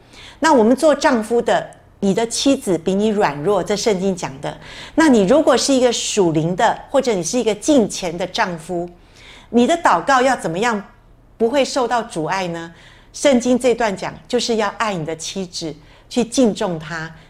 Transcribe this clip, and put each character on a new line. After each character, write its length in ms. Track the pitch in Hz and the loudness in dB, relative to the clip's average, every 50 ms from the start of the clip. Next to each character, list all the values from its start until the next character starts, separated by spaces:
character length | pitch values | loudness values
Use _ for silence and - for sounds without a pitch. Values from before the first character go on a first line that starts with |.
| - _ - - - - - - | -20 _ -20 -20 -20 -20 -8 0
那 140 | - 320 311 | 2 4 6
我 100 | 254 214 | 6 6
们 120 | 220 262 | 4 4
做 200 | - - 311 285 | 4 4 2 2
丈 260 | 285 - 311 269 226 | 4 2 2 2 2
夫 200 | 214 - 233 233 | 0 0 0 0
的， 260 | 220 226 202 165 - - - - _ - _ - | 2 2 0 0 0 -4 -14 -20 _ -20 _ -4
你 140 | - 196 190 | 0 0 0
的 120 | 196 233 233 | 0 0 -4
妻 280 | - - - 277 277 | -4 0 2 2 2
子 220 | 262 - 214 180 160 | 2 0 -2 -2 -2
比 180 | 160 196 185 | 0 -2 0
你 120 | 196 208 220 | 0 0 0
软 300 | 214 202 202 156 139 143 147 | 0 2 0 0 -2 -2 -2
弱， 180 | 185 208 190 | 0 0 0
这 140 | 165 - 208 | 0 -2 -2
圣 240 | 196 - 240 208 180 | -2 0 0 0 0
经 160 | 185 196 190 | 0 -2 -4
讲 160 | 175 - 139 131 139 | -4 -6 -10 -10 -10
的。 160 | 147 151 147 - - - - - - - - | -10 -10 -12 -12 -16 -20 -18 -18 -16 -6 0
那 140 | - 320 311 | 2 4 6
你 140 | 254 226 196 | 6 6 6
如 180 | 175 247 311 302 | 6 4 4 4
果 140 | 320 277 233 | 4 2 2
是 160 | - - 277 | 2 2 2
一 60 | 262 | 2
个 120 | 254 247 | 2 2
属 400 | 233 - - - - 220 190 170 | 0 0 -4 -4 0 0 2 2
灵 240 | 156 160 156 165 185 | 2 0 -2 -2 -2
的， 240 | 175 240 208 160 - - - | 0 0 0 0 -2 -6 -4
或 120 | - 277 | -2 0
者 120 | 254 254 220 | 0 0 -2
你 80 | 185 | -2
是 160 | 165 160 - 254 | -2 -4 -2 -2
一 60 | 233 | -2
个 100 | 220 208 | -2 -2
敬 360 | 208 - - 302 277 214 175 | -4 0 2 4 4 4 2
虔 280 | - - - 175 160 175 | -2 -8 -8 -8 -6 -6
的 80 | 185 | -8
丈 320 | 180 - - 226 190 175 160 | -6 -4 -4 -4 -4 -4 -10
夫， 320 | 156 - 180 170 175 175 - - - - - - - - - - - - | -10 -8 -6 -6 -6 -8 -12 -20 -20 -20 -20 -20 -20 -20 -20 -20 -12 -2
你 180 | - 233 240 247 | 0 2 2 2
的 100 | 339 339 | 2 2
祷 240 | - 285 202 170 | 2 2 2 2
告 200 | 165 - 269 254 | 2 2 2 2
要 140 | 247 277 254 | 2 2 0
怎 140 | 233 - 185 | -2 -4 -6
么 80 | 160 180 | -4 -2
样 240 | 214 247 226 202 196 - - _ _ - - _ _ _ _ - | -2 -2 -2 -4 -6 -10 -20 _ _ -20 -20 _ _ _ _ -2
不 120 | 226 233 | -2 0
会 160 | 240 294 262 | 2 0 0
受 220 | - - 277 254 233 | 0 0 -2 -2 0
到 140 | 247 240 | -2 -2
阻 240 | 220 226 - 175 156 | -4 -4 -6 -6 -6
碍 220 | 156 180 190 185 175 | -4 -4 -4 -4 -4
呢？ 260 | 170 170 165 170 170 - - - - - - _ | -6 -8 -10 -12 -16 -20 -20 -20 -20 -20 -20 _
圣 280 | - - - 294 269 240 | -10 -2 2 2 2 2
经 180 | 233 247 254 240 | 2 2 0 2
这 160 | 247 254 233 | 2 0 0
段 220 | 226 240 214 190 | 2 0 -2 -2
讲， 180 | 185 - 151 151 - - - | -4 -8 -10 -12 -12 -12 -4
就 120 | - 247 | -4 -4
是 180 | 226 - 233 208 | -2 -2 -2 -2
要 100 | 214 202 - - | -2 -2 -4 -4
爱 160 | 226 214 202 | -4 -4 -4
你 120 | 175 156 | -4 -6
的 100 | 151 160 | -6 -8
妻 300 | 160 - - - 196 190 | -8 -10 -10 -8 -8 -10
子， 280 | 175 - - 170 160 147 - - - - - _ - | -10 -10 -10 -10 -10 -12 -12 -18 -20 -20 -20 _ -6
去 140 | - 247 233 | -2 -2 -2
敬 300 | 233 - - 262 220 190 | 0 2 2 2 2 2
重 240 | - 226 196 175 156 | 0 -4 -4 -4 -6
她， 320 | 160 156 170 160 160 165 165 - - - | -8 -10 -10 -10 -10 -12 -14 -18 -20 -16